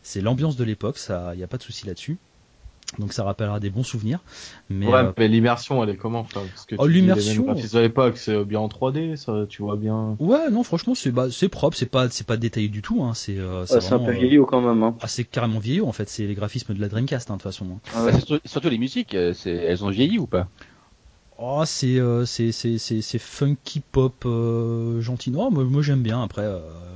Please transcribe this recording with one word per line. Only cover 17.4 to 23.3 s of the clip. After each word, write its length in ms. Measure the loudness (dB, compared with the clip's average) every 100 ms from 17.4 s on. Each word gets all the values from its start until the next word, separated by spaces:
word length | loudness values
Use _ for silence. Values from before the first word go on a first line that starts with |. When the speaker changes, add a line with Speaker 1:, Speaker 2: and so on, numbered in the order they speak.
Speaker 1:
toute 80 | -8
façon, 140 | -10 -10
hein. 60 | -12 -8
Speaker 3:
Ah 100 | 0
ouais. 80 | 4
Speaker 4:
Bah, 60 | 4
surtout, 200 | 2 -2 -2
surtout 220 | -2 0
les 80 | 0
musiques, 360 | 0 -2 -2 0
euh, 180 | 0
c'est, 160 | 0 -2
elles 320 | -2 0 0
ont 60 | 0
vieilli 280 | 2 2 2
ou 60 | 0
pas ? 200 | 0 -2 -8 -20 _ _ _ -20 _ _ -12
Speaker 1:
Oh, 260 | -4 -2 -2
c'est, 320 | 0 2 4
euh, 260 | 4 2
c'est, 260 | 0 0 -2
c'est, 260 | 0 -2 -2
c'est, 240 | -2 -4
c'est 160 | -2 -6
funky 600 | -6